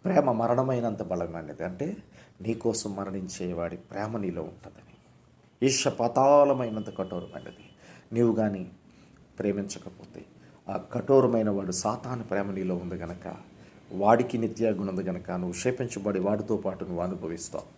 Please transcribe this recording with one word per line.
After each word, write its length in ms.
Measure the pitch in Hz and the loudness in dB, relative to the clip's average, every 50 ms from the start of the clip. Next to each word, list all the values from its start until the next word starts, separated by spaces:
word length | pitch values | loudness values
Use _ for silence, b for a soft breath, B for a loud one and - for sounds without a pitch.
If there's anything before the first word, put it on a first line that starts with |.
| - | 0
ప్రేమ 280 | 185 185 156 139 131 | 4 4 4 4 4
మరణమైనంత 720 | 117 110 117 117 120 127 131 131 131 120 117 113 104 95 104 | 2 2 2 2 2 2 2 2 0 0 -2 -2 -4 -4 -4
బలమైనది. 600 | 87 92 87 87 82 82 85 80 73 73 - 82 | -4 -2 -4 -4 -6 -6 -10 -10 -10 -8 -6 -6
అంటే, 340 | 90 92 - 139 175 214 - - B B B B B B _ | -6 -4 -6 -6 -6 -6 -10 -16 B B B B B B _
నీకోసం 540 | 98 113 110 113 - 117 110 - - 107 98 | -4 -4 -4 0 0 0 0 0 -2 -2 -4
మరణించేవాడి 800 | 98 98 95 95 98 92 90 - - 90 90 85 85 85 85 87 | -6 -6 -6 -6 -6 -8 -8 -8 -6 -6 -4 -2 -2 -4 -4 -6
ప్రేమ 400 | - - - - 98 104 110 113 | -10 -14 -10 -6 -6 -4 -4 -4
నీలో 240 | 113 98 90 85 85 | -4 -4 -4 -4 -6
ఉంటుందని. 540 | 78 78 - - - - - - - - - - _ - - - _ _ - _ - - _ _ 123 | -8 -8 -12 -16 -20 -20 -20 -20 -20 -20 -20 -20 _ -20 -20 -20 _ _ -20 _ -20 -20 _ _ 2
ఈర్ష్య 240 | 135 127 - - 143 | 2 2 4 2 0
పాతాళమైనంత 1080 | - - 117 120 - 131 135 139 147 143 143 139 139 127 123 113 107 107 104 107 - | 0 0 -2 2 4 4 6 8 10 8 8 6 4 0 0 -4 -4 -6 -6 -8 -6
కఠోరమైనది. 720 | - 95 90 92 87 87 80 80 - - - - - - - - B B B B B B B 110 | -6 -6 -4 -6 -8 -8 -10 -14 -14 -14 -14 -18 -18 -20 -20 -20 B B B B B B B 2
నీవు 220 | 117 120 117 107 | 4 4 4 4
కానీ 360 | 107 110 104 98 95 90 90 - - _ B B B B B B B - - - - | 4 2 2 0 -2 -6 -10 -12 -20 _ B B B B B B B -20 -20 -10 -2
ప్రేమించకపోతే, 840 | 98 101 98 101 101 98 - - - 95 - - - - - - - - - B B B B B B - | -2 0 0 0 -4 -6 -8 -12 -12 -16 -16 -16 -20 -18 -18 -18 -18 -18 -20 B B B B B B -8
ఆ 80 | 98 | -8
కఠోరమైన 720 | 95 - - - 120 - - 135 135 127 120 117 113 107 107 | -8 -8 -6 -6 -4 4 8 8 8 8 8 4 4 2 2
వాడు 220 | 101 98 98 92 | 0 0 -2 -2
సాతాను 520 | 90 - - 107 113 127 - 120 123 120 113 | -4 0 0 0 -2 -2 -6 -8 -6 -6 -4
ప్రేమ 280 | - 95 101 98 101 | -2 -2 -2 0 -2
నీలో 240 | 98 95 92 92 90 | -4 -4 -2 -2 -2
ఉంది 200 | 87 85 87 90 | -2 -4 -6 -6
గనక, 400 | 85 85 82 87 92 - 90 - - - - B B B B B B B - | -6 -6 -8 -10 -10 -10 -12 -12 -12 -18 -20 B B B B B B B -10
వాడికి 460 | - 92 101 107 120 120 123 123 - | -4 2 6 8 8 6 6 0 0
నిత్యాగ్ని 520 | 117 113 110 113 - 113 110 104 90 101 95 | 0 -2 -2 0 0 0 0 2 0 -2 -2
ఉంది 120 | 92 92 | -2 -2
గనక, 300 | 95 92 90 85 - - | -2 -2 -4 -6 -6 -4
నువ్వు 220 | 92 92 90 87 87 | -4 -4 -4 -4 -4
శపించబడి 640 | 90 - 127 127 127 127 120 - 107 98 104 98 95 | 0 0 -2 0 0 -4 -6 -6 -4 -2 0 0 2
వాడితో 380 | 92 98 107 104 107 - 110 | 2 2 0 0 0 -2 -2
పాటు 280 | 95 - 101 95 - - | -2 -2 -4 -6 -6 -8
నువ్వు 180 | 92 87 85 87 | -6 -4 -4 -2
అనుభవిస్తావు. 640 | 92 95 85 - 82 85 82 - - - - - - - | -4 -4 -6 -6 -8 -6 -6 -8 -8 -8 -10 -10 -12 -20